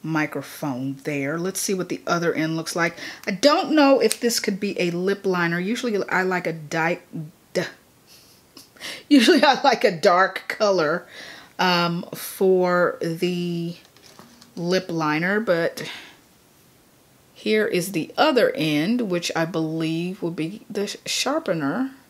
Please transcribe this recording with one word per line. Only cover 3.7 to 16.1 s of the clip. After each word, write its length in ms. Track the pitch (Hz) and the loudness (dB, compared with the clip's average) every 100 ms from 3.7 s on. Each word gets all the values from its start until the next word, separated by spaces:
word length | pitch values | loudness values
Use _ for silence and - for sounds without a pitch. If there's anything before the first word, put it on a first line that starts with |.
know 280 | 311 277 269 | 4 6 6
if 200 | 220 - | 4 2
this 180 | 240 226 | -2 0
could 220 | - 196 | -2 -2
be 180 | 202 - | -4 -2
a 100 | 175 | -2
lip 340 | 170 185 196 | 0 -2 -2
liner. 340 | 196 180 170 170 | -2 0 0 0
Usually 380 | 185 240 247 202 - | -2 -2 -2 -2 0
I 140 | 180 | 0
like 240 | 185 180 175 | 0 -2 -2
a 60 | |
di-, 480 | 160 147 165 160 180 - 170 156 _ _ | -8 -6 -2 0 -2 -8 -12 -12 _ _
d-, 80 | - - - _ _ _ - - | -4 -4 -10 _ _ _ -20 -20
<laughs> 800 | _ _ - - - - - - | _ _ -20 -20 -18 -14 -14 4
usually 340 | 285 226 330 | 6 8 6
I 180 | 302 254 | 6 6
like 220 | 277 233 | 4 4
a 60 | 214 | 2
dark 540 | 170 196 175 185 - - | 4 4 6 4 0 -10
color, 580 | - 208 185 151 170 - - - - - - | -2 0 2 2 0 -6 -18 -18 -20 -20 -2
um, 440 | 185 175 170 170 - | 2 2 2 -2 -6
for 840 | - - - 190 185 180 180 175 - | -12 -12 0 4 4 4 4 2 0
the 760 | 165 165 180 180 175 170 170 170 - _ - - - - - | -6 -2 -2 -2 -2 -4 -6 -8 -18 _ -20 -20 -20 -20 -18
lip 320 | - 175 185 180 | -8 -2 -2 -2
liner, 520 | 165 156 151 175 208 | -4 -2 0 0 -2
but 500 | 226 170 170 - 156 - - | 0 0 0 -4 -12 -14 -18